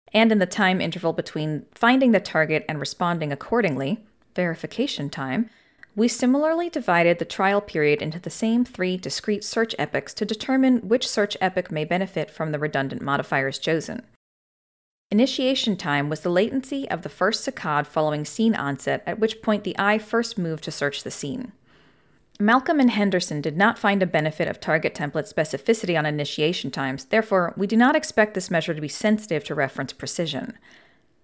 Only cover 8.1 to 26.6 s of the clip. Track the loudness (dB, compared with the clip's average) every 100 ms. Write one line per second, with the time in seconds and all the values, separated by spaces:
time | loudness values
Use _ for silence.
8.1 | -6 -8 -4 0 0 0 -2 -2 -2 -4
9.1 | -6 -2 -4 -2 -2 -2 -2 -2 -2 -6
10.1 | -6 -4 -4 0 4 4 4 2 0 2
11.1 | 0 -2 0 -2 -2 -4 -4 0 0 0
12.1 | -4 -6 -4 -4 -2 -2 -2 -2 -4 -2
13.1 | -2 0 -2 -2 -2 -2 -2 -2 -10 -12
14.1 | _ _ _ _ _ _ _ _ _ _
15.1 | 2 2 2 0 0 0 -2 0 0 0
16.1 | -2 0 2 2 -2 -4 -6 -6 -6 -8
17.1 | -2 -2 0 -4 -6 -2 0 0 0 0
18.1 | 0 -4 0 2 2 -2 -2 -2 -2 -4
19.1 | -2 -2 -2 -2 -2 -2 -2 0 0 0
20.1 | -2 -2 -4 -4 -4 -8 -4 -4 -4 -8
21.1 | -8 -6 -6 -10 -16 _ _ _ _ _
22.1 | _ _ 0 4 4 4 4 4 4 2
23.1 | 2 0 -4 -2 2 2 4 2 2 2
24.1 | 2 0 -2 -4 -2 0 0 0 -2 -4
25.1 | -4 -4 -2 -2 -2 0 0 2 0 0
26.1 | -2 -4 0 0 0